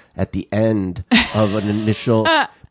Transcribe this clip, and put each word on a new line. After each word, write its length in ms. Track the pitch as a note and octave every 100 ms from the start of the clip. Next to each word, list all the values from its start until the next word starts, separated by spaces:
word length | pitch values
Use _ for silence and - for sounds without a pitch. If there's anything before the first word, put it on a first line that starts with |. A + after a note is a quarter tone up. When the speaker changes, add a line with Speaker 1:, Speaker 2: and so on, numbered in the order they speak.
| _ -
Speaker 1:
at 160 | F#2+
the 160 | F#2+ -
end 520 | G2+ A2+ G#2+ F#2 F2 - A#3 - G#2+
of 200 | G#2+ G#2
an 140 | G#2
initial 580 | G#2 G#2+ G#2 - A2+ A2
Speaker 2:
<laughs> 60 | D#4+ - - -